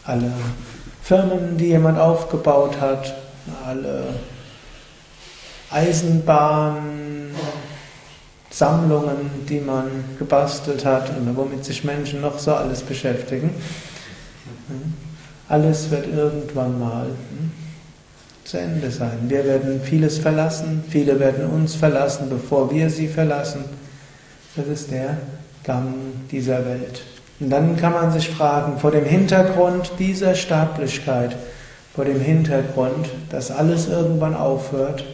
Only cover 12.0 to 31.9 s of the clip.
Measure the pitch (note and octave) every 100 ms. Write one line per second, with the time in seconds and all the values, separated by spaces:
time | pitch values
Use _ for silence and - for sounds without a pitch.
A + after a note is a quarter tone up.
12 | C#3+ C#3+ D3 C#3+ - D3 C3+ C3 - C3
13 | C3 B2 - C3 D3+ - - - - -
14 | - - - - - A#2 - C3 D3+ D#3+
15 | - - - - - D3+ D#3 D#3 D#3 D3
16 | - D#3 D3 D3 C#3+ C3+ B2+ B2 A#2+ A#2
17 | A#2+ B2 - - D#3+ - - - - -
18 | - - - - - F3 E3+ E3 C3+ A#2
19 | A#2+ A2+ A#2+ C#3 C#3 C3+ C3+ C3+ C3+ D#3
20 | D#3 D3+ D#3 D#3 D#3+ D#3+ D#3+ D#3+ D#3 D#3
21 | C#3+ C#3 C3+ C3+ D#3 D#3 D#3 - D#3 C#3
22 | C#3 - C3+ B2+ - C#3+ C3 D3+ D#3+ D#3
23 | D#3 D#3+ D#3 C#3+ - C#3+ C3 - - -
24 | - - - - - - C#3+ D3 - C3
25 | C3+ D#3 - - - - - B2 C3 C3
26 | C3+ B2+ - C#3 B2+ B2+ B2 B2 B2 -
27 | - - - - C#3 C#3 D#3+ E3 E3+ E3+
28 | E3 D#3+ - - D3+ D3 C#3+ C#3 D3 D3+
29 | C#3+ F3 F#3+ F#3+ F#3 F3 F3+ F3+ F3 -
30 | F#3+ F#3+ F#3+ F3+ - D#3+ D#3 D#3 C3+ -
31 | - B2+ A#2+ B2 - - - - -